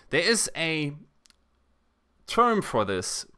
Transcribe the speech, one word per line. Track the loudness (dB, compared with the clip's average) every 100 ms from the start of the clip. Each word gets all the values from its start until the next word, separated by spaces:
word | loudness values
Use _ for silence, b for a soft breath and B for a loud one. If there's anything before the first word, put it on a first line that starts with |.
| B
There | 0
is | 2 2 0 -4
a | -4 -2 -4 -6 -18 _ _ _ _ _ _ _ _ _ _ _ -4
term | 2 4 4
for | 0 0 0
this | -2 -4 -6 -10